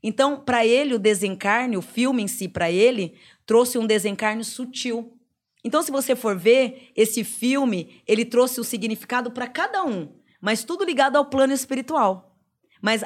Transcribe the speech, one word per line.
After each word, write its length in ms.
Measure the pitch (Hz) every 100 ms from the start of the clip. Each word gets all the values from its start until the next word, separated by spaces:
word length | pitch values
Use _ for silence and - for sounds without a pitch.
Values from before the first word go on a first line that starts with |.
Então, 360 | 214 214 277 277
pra 280 | - 240 226
ele, 300 | 247 294 233
o 40 |
desencarne, 800 | 208 202 196 190 202 226 254 196
o 40 |
filme 420 | - - 254 254
em 40 | 196
si, 200 | - 185
pra 240 | - 170
ele, 420 | 180 233 240 175 - - _ -
trouxe 320 | 220 247 247
um 80 | 220
desencarne 580 | 214 208 196 214 220
sutil. 720 | 226 - 254 - 254 226 233 _ _ _ _ _
Então, 200 | 233 302
se 80 | 320
você 240 | 269 269 247
for 200 | 220 190
ver, 560 | 196 254 254 - - -
esse 280 | 220 233
filme, 760 | 208 - 247 277 262 185 - - -
ele 180 | 214 233
trouxe 340 | 240 254 254
o 40 |
significado 680 | 226 220 220 220 - 247 240
pra 180 | 247 247
cada 360 | 277 370 392 330
um, 240 | 196 147 - _ _
mas 220 | 202 220
tudo 200 | - 349
ligado 340 | 359 269 277 294
ao 80 | 277
plano 280 | 269 269
espiritual. 840 | 269 - 262 247 311 208 190 - _ _ _ _ _
Mas 220 | 208 220